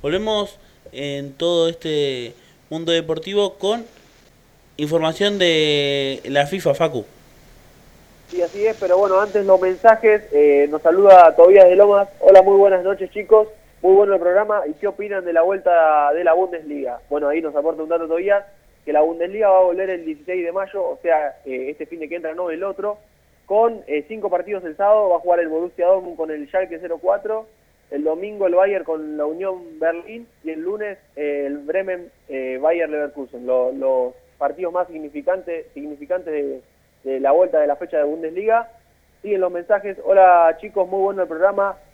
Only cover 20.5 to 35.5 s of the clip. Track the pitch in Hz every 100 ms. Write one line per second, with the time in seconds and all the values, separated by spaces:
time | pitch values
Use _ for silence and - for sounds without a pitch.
20.5 | 185 190 202 170 143 170 156 147 - 135
21.5 | 127 131 147 151 165 151 175 160 165 180
22.5 | 160 196 190 202 208 _ _ _ _ _
23.5 | 202 233 220 - 147 143 220 208 180 175
24.5 | 196 170 151 196 214 202 170 170 175 165
25.5 | 156 175 - 175 190 180 160 160 151 143
26.5 | 185 185 165 170 165 185 202 214 220 220
27.5 | _ _ _ _ 143 156 160 202 208 190
28.5 | 175 196 196 - 160 156 151 147 165 190
29.5 | 185 170 156 160 170 208 226 233 _ -
30.5 | 160 175 208 208 190 _ - 147 143 139
31.5 | 143 143 180 190 180 175 _ _ 135 131
32.5 | 131 151 170 156 151 143 143 131 120 123
33.5 | 127 127 139 131 131 127 - _ _ 143
34.5 | 143 180 175 175 160 147 143 143 185 180